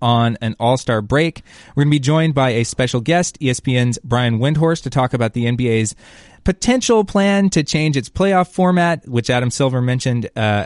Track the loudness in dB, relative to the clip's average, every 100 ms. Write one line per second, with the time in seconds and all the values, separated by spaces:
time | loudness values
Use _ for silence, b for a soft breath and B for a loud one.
0 | 2 2 2 0 -6 -2 0 0 0 -2
1 | 0 0 0 -4 -14 B B 0 2 2
2 | 2 2 2 2 0 0 -2 -2 -2 -2
3 | 0 0 0 -4 -4 -2 -2 0 0 -2
4 | -2 -2 0 0 0 0 0 -2 -4 -2
5 | -2 0 -4 -2 -2 -2 0 0 -2 -6
6 | B B B B -4 -2 0 0 2 2
7 | 2 0 2 2 2 0 0 0 0 -2
8 | -4 -2 0 2 0 0 2 2 0 -2
9 | -4 -4 0 0 -2 0 -2 0 -2 -2
10 | -2 -4 -4 -4 -2 -2